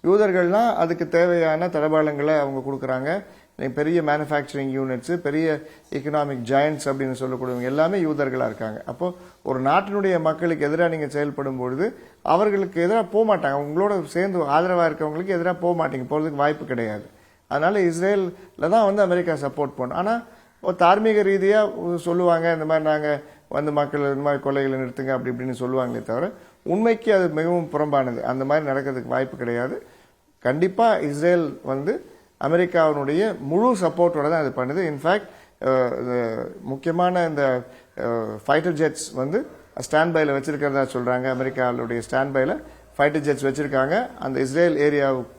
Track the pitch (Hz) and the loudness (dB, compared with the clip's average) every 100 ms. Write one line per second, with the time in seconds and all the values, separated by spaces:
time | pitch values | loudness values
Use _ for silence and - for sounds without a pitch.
0 | 160 202 208 185 175 202 233 196 165 165 | 4 4 4 4 2 4 2 2 0 0
1 | 165 170 175 170 160 156 180 170 156 156 | 2 4 4 4 2 2 0 0 2 4
2 | 151 143 147 156 139 135 135 135 131 127 | 2 0 2 2 0 -4 -6 -6 -4 -2
3 | 139 190 196 - _ - 135 127 151 170 | -2 -4 -6 -20 _ -8 -6 -2 0 2
4 | 151 147 147 147 139 139 135 131 131 123 | 2 0 0 -2 -2 -6 -4 -2 -2 -4
5 | 123 175 147 156 160 151 - - _ 139 | -4 -4 0 0 0 -2 -6 -20 _ -6
6 | 143 151 143 131 113 139 151 147 139 135 | -2 -2 -2 -4 0 2 2 0 -4 -2
7 | 135 127 131 127 127 123 123 139 160 196 | -4 -4 -4 -4 -4 -4 -2 0 2 2
8 | 160 147 139 127 120 107 110 107 - 127 | 0 0 -2 0 -4 -4 -8 -8 -10 -6
9 | 180 180 - _ - 131 135 170 196 202 | -6 -8 -20 _ -4 -2 2 2 0 -2
10 | 196 175 160 156 170 156 147 160 170 160 | 0 2 0 0 -2 0 0 2 0 0
11 | 143 147 147 143 139 131 127 131 208 - | -4 -2 -4 -4 -6 -4 -4 -2 -4 -6
12 | - _ - 170 214 196 185 170 175 226 | -20 _ 2 4 4 0 -2 0 2 2
13 | 190 208 220 185 147 139 147 156 202 196 | 2 0 2 2 2 -2 -2 0 0 0
14 | 147 170 196 180 143 151 180 175 165 151 | -2 -2 0 0 2 2 4 2 2 0
15 | 156 156 185 180 170 175 175 170 156 135 | -4 -4 -2 0 0 0 0 0 -2 -4
16 | 127 151 156 143 143 151 127 123 113 104 | -4 -2 -2 0 0 0 -4 -4 -4 -6
17 | 98 - _ _ _ 143 165 202 175 165 | -12 -20 _ _ _ 0 2 2 0 0
18 | 190 202 185 175 - - 160 226 202 202 | 0 0 -2 -6 -20 -4 2 4 4 2
19 | 190 175 175 151 139 135 139 135 127 - | 2 2 0 -2 -4 -4 -6 -4 -6 -2
20 | 196 233 233 - _ _ - 180 175 202 | -2 -4 -6 -20 _ _ -4 4 6 6
21 | 220 208 196 196 190 214 214 175 175 170 | 4 4 4 2 4 4 2 -2 -4 -4
22 | 175 175 175 165 165 160 156 160 156 151 | -2 2 4 4 2 0 0 2 2 0
23 | 151 143 147 - _ - 151 147 143 147 | 0 -2 -6 -20 _ -2 0 0 0 0
24 | 139 139 147 143 139 139 135 131 127 - | -2 0 0 0 0 0 0 -2 -6 -6
25 | 135 131 123 123 127 123 123 131 123 117 | -4 -2 -4 -6 -6 -6 -2 -2 -2 -6
26 | 110 117 185 - - _ - 180 226 226 | -6 -4 -4 -8 -20 _ -4 0 2 2
27 | 226 196 175 151 165 175 151 147 151 143 | 2 4 4 0 0 0 0 -2 0 0
28 | 127 117 - 131 135 151 147 135 139 127 | 0 -2 -4 -4 0 0 0 -2 -2 -6
29 | 117 127 127 - 120 120 127 415 - - | -2 -2 -2 -4 -4 -2 -4 -6 -12 -20
30 | _ _ _ _ 123 143 185 190 233 208 | _ _ _ _ -2 2 0 4 2 4
31 | 147 143 170 175 151 - 139 135 147 285 | 0 0 2 4 0 -6 -6 -4 -2 -6
32 | - - _ _ 139 170 180 180 156 147 | -8 -20 _ _ 0 2 2 4 2 2
33 | 139 156 220 151 135 175 240 214 170 175 | 0 0 0 -2 -2 2 2 2 0 2
34 | 175 160 147 165 139 131 127 160 170 143 | 2 2 0 0 0 -2 -4 -2 -4 -2
35 | 156 202 208 - - _ 131 131 123 127 | 0 0 -2 -20 -20 _ 0 2 2 -2
36 | 123 123 117 113 123 - - 135 165 170 | -4 -2 -2 -4 -8 -10 -10 -6 -4 0
37 | 180 180 165 147 139 127 120 - _ - | 2 2 0 0 0 0 -4 -20 _ -6
38 | 117 117 110 107 - 147 170 151 156 - | -4 -2 -4 -8 0 0 0 0 -2 -2
39 | - 127 135 202 311 - - - 131 151 | -10 -6 -2 -4 -4 -16 -16 -14 -2 0
40 | 170 160 151 139 135 147 143 139 131 127 | 2 2 2 0 -4 -2 0 0 0 -2
41 | 123 127 131 127 131 131 123 123 117 117 | -2 0 -2 -2 -4 0 -2 0 -4 -6
42 | 113 131 139 135 135 240 - - - - | -2 -2 0 0 0 -2 -8 -20 -16 0
43 | 147 151 147 135 139 135 139 135 135 190 | 2 2 0 0 0 -2 -2 0 2 0
44 | 247 - - 135 131 147 175 151 147 147 | -2 -6 -4 -2 0 2 2 4 2 4
45 | 139 131 117 | 2 0 -4